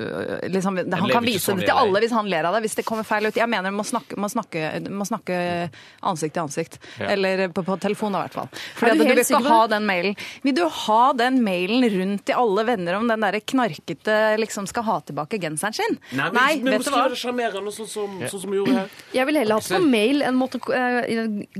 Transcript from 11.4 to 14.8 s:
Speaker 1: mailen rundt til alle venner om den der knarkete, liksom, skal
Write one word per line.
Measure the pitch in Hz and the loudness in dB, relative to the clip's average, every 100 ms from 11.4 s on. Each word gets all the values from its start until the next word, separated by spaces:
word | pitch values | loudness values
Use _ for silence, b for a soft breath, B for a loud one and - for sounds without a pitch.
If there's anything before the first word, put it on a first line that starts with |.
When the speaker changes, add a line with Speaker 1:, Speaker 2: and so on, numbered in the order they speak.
Speaker 1:
mailen | 220 180 185 240 240 190 | 2 0 2 4 4 2
rundt | 185 202 - | 0 -2 0
til | |
alle | 254 240 190 | 2 4 2
venner | 226 233 175 196 | 2 0 0 0
om | 240 | 0
den | 220 | 2
der | 208 208 | 0 -2
knarkete, | - 262 226 147 - 165 - 214 220 214 | -2 0 0 -4 -10 -6 0 4 4 2
liksom, | 220 - 190 | -2 -6 -6
skal | - | -4